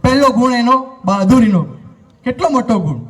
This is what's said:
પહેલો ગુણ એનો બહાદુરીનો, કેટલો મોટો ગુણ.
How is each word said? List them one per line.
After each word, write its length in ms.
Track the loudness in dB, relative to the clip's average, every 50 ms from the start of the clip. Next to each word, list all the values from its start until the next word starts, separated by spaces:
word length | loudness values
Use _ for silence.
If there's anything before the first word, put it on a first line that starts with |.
પહેલો 260 | 0 0 2 2 2 2
ગુણ 260 | 2 2 0 0 0
એનો 320 | 0 0 0 0 0 -2 -8 -16 -8 -4
બહાદુરીનો, 580 | -2 -2 0 2 4 4 4 4 2 2 0 -2 -4 -12 -20 -20 -20 -20 _ -20 _ _ _ _
કેટલો 240 | -8 -4 -2 -2 -2
મોટો 300 | 0 -2 0 0 -2 -2
ગુણ. 220 | -2 -4 -6 -6 -10